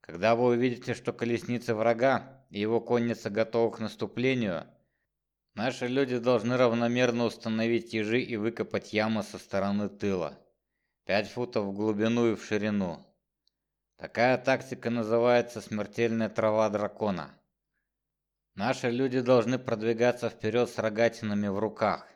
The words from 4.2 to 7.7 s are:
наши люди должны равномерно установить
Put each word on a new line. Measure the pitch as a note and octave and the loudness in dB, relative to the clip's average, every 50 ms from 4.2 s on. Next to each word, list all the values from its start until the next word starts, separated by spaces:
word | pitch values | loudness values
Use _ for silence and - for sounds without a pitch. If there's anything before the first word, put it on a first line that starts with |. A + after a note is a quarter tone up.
| B2 C3 C3 B2 A#2 G2+ F2 D#2 D2 - _ _ _ _ _ _ _ _ _ _ _ _ _ _ _ _ _ | 0 2 2 2 0 0 -2 -4 -6 -10 _ _ _ _ _ _ _ _ _ _ _ _ _ _ _ _ _
наши | G2+ G#2+ C3 B2 - B2+ | -4 -4 -4 -2 -4 -4
люди | A#2+ B2+ C3+ C#3 B2+ B2 B2 | -2 0 0 0 2 0 0
должны | A2+ B2 B2 A2+ G2+ A#2+ B2+ B2 | 2 4 2 4 2 2 2 4
равномерно | B2+ A#2+ A2+ A#2 A#2+ A#2 A#2+ B2 B2+ B2 A#2+ A#2+ A#2+ | 4 4 4 2 0 0 2 2 2 2 2 2 0
установить | A2+ - - - A2+ A2 A2 A2+ A#2 | 0 -2 -4 -6 -4 -2 0 2 2